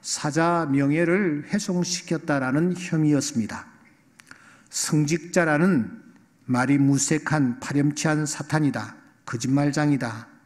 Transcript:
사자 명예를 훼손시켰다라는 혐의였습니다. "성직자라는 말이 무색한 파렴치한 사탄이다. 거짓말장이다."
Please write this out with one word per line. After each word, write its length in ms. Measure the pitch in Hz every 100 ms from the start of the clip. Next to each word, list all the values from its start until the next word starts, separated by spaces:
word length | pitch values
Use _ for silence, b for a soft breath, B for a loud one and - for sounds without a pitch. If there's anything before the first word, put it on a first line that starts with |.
사자 680 | - - 156 147 165 170 160
명예를 720 | 139 139 151 170 180 196 147 143
훼손시켰다라는 1300 | 208 208 180 170 - - 165 - 143 131 135 175 180
혐의였습니다. 880 | - 165 156 147 135 - 107 - - - - _ _ _ B B B B B
"성직자라는 1300 | - - 156 147 160 175 185 165 147 180 165 104 - - - _ _ -
말이 320 | 123 127 143
무색한 800 | 139 139 - 156 151 151 131 120
파렴치한 680 | - 139 143 147 160 151 151
사탄이다. 680 | - 143 151 147 117 107 - - _ -
거짓말장이다." 1000 | 120 127 135 143 139 147 143 120 113 117 -